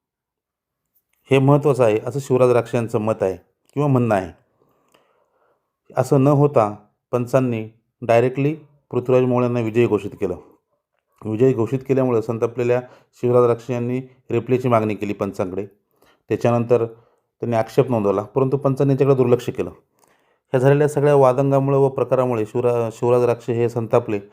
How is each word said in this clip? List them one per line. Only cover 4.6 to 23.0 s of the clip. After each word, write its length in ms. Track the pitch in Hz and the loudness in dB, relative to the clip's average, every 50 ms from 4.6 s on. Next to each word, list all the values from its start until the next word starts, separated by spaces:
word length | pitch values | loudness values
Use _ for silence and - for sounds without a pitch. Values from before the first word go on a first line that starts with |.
| _ _ _ _ _ _ _ _ _ _ _ _ _ _ _ _ _ _ _ _ _ _ _ _ _ _ - 131 | _ _ _ _ _ _ _ _ _ _ _ _ _ _ _ _ _ _ _ _ _ _ _ _ _ _ -6 -4
असं 260 | 131 - 151 139 131 | -2 0 0 2 2
न 40 | 143 | 4
होता 480 | 147 139 143 143 139 127 107 104 101 101 - _ _ _ _ _ | 4 4 2 2 2 2 0 0 -2 -8 -16 _ _ _ _ _
पंचांनी 580 | - 123 123 120 - 131 131 123 117 110 110 110 - _ _ _ _ _ | -6 -6 -4 -2 -2 0 0 -2 -4 -6 -8 -10 -14 _ _ _ _ _
डायरेक्टली 520 | 127 110 113 117 120 131 131 143 139 147 156 156 - _ _ _ _ _ | -2 0 2 2 2 2 0 -2 -4 -4 -4 -6 -12 _ _ _ _ _
पृथ्वीराज 360 | - 123 120 - 127 127 127 127 | -6 -6 -2 2 2 2 2 2
मोहोळ 160 | 123 123 123 | 2 0 0
यांना 160 | 120 120 123 | 0 -2 -2
विजयी 280 | 113 110 107 120 120 107 | -4 -2 0 0 2 2
घोषित 240 | 104 98 98 98 | 0 -2 -4 -6
केलं. 240 | - - 101 90 90 - - - _ _ _ _ _ _ _ _ _ _ _ _ _ _ - | -8 -6 -6 -6 -6 -8 -12 -18 _ _ _ _ _ _ _ _ _ _ _ _ _ _ -10
विजयी 280 | 107 110 107 127 135 127 | -8 -2 2 2 2 2
घोषित 260 | 110 113 104 135 131 | 0 -2 -4 -4 -6
केल्यामुळे 420 | - - 131 131 131 127 120 110 | -4 -2 -2 0 0 0 0 -2
संतापलेल्या 600 | 107 - 117 110 120 117 117 127 120 120 120 123 123 - - - _ _ _ | -2 -4 -4 -4 -6 -6 -4 -4 -2 -2 -2 -2 -4 -6 -14 -20 _ _ _
शिवराज 300 | _ - 120 123 123 123 | _ -4 0 2 2 2
राक्षे 300 | 117 117 117 - - 123 | 2 0 -2 -4 -6 -8
यांनी 280 | 120 120 120 123 131 131 - _ _ _ - | -6 -6 -6 -6 -8 -8 -12 _ _ _ -6
रिप्लेची 360 | 107 117 110 - 131 120 127 127 | -6 -4 -2 -2 -2 -2 0 0
मागणी 280 | 120 113 110 107 104 | 0 2 0 0 -4
केली 180 | 92 104 101 101 | -4 -6 -6 -6
पंचांकडे. 520 | - 104 101 95 - 104 90 90 92 104 104 _ _ _ _ _ _ _ _ _ _ _ - | -4 -6 -6 -4 -4 -6 -6 -6 -8 -10 -10 _ _ _ _ _ _ _ _ _ _ _ -6
त्याच्यानंतर 560 | 110 104 - 120 120 120 117 117 123 113 113 113 - - _ _ _ _ _ _ _ _ | -4 -2 0 0 0 0 0 2 0 0 0 -2 -6 -12 _ _ _ _ _ _ _ _
त्यांनी 180 | - 117 117 113 | -6 -2 -2 -2
आक्षेप 320 | 110 - - - 127 - | -2 0 0 0 0 2
नोंदवला, 320 | 123 113 101 101 95 95 | 0 0 2 2 0 0
परंतु 360 | 110 - - 135 131 135 143 135 | -2 -4 -2 -2 0 0 0 -2
पंचांनी 360 | - 160 139 - 143 139 139 | -2 -2 0 0 0 0 2
याच्याकडे 220 | 131 143 135 139 | 2 2 2 2
दुर्लक्ष 340 | 123 123 120 120 117 - - | 2 4 2 2 2 0 -2
केलं. 200 | - - 90 87 - - _ _ _ _ _ _ _ _ _ _ _ _ _ _ | -6 -6 -8 -8 -10 -16 _ _ _ _ _ _ _ _ _ _ _ _ _ _
ह्या 120 | - 127 | -2 2
झालेल्या 280 | 123 139 143 143 151 143 | 4 4 4 4 2 0
सगळ्या 280 | 147 147 139 147 147 | 0 0 2 4 4
वादंगामुळे 640 | 139 135 127 123 131 139 139 139 139 135 139 139 135 | 4 4 4 4 2 0 0 2 0 2 2 2 2
व 120 | 139 135 | 2 0
प्रकारामुळे 560 | 135 - 123 - 131 127 127 127 123 110 107 | 0 -2 -2 0 0 0 0 0 -2 -2 -4
शिवरा-, 440 | 107 - 120 120 120 120 120 117 113 | -4 -4 -2 -2 0 0 0 -2 -4
शिवराज 320 | 110 - | -6 -4